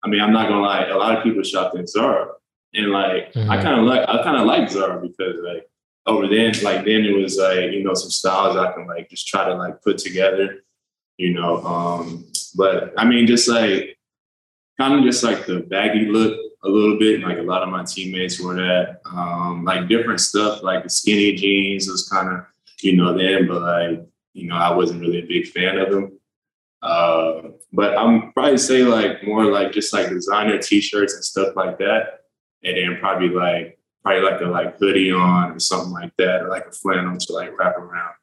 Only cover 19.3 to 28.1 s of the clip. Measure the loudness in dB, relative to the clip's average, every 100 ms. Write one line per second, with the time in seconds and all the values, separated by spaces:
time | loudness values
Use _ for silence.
19.3 | -4 -6 -6 -4 -4 0 0 0 -2 -2
20.3 | 0 -2 -2 -4 -4 -4 -4 0 2 2
21.3 | 2 0 0 0 -4 -6 -6 -4 -4 -4
22.3 | -6 -10 _ _ _ 2 4 4 2 0
23.3 | 2 0 0 -2 -2 -2 -6 -10 _ _
24.3 | -14 -8 -2 0 2 0 -2 -4 -4 -2
25.3 | -4 -4 -4 -2 0 0 -2 -4 -12 _
26.3 | _ _ _ _ _ -2 2 2 2 0
27.3 | -4 -10 -20 -8 0 2 2 4